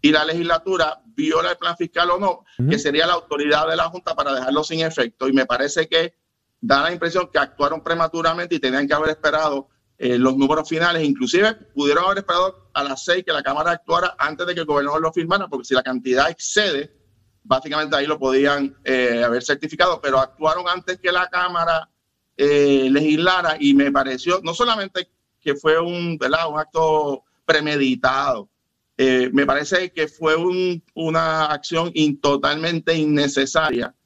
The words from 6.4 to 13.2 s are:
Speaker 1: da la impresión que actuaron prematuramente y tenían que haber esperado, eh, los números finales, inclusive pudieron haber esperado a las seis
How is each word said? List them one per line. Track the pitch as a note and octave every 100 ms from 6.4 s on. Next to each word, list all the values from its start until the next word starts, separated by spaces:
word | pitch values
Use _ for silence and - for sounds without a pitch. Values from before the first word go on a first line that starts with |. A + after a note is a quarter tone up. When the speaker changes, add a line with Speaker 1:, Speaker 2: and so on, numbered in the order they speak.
| _ _
Speaker 1:
da | - C3+
la | D#3
impresión | F3 E3+ F3+ F3
que | D3+
actuaron | C#3 - C#3+ D#3+
prematuramente | D#3+ E3+ E3 E3 E3 E3+ F3
y | E3+
tenían | B2+ C3 C#3+
que |
haber | D3 D#3
esperado, | D#3 D#3 D3+ D#3 C#3 C3+ _ _ _
eh, | B2 B2
los | C3 C3
números | C#3 D#3 D#3
finales, | D#3+ E3+ E3+
inclusive | D3+ C#3 B2+ E3 G#3+ A3 -
pudieron | C#3 C#3+ D3+
haber | F3+ G3
esperado | G3 F3 F#3+ F#3+ _
a | -
las | C#3 C3+
seis | - F3+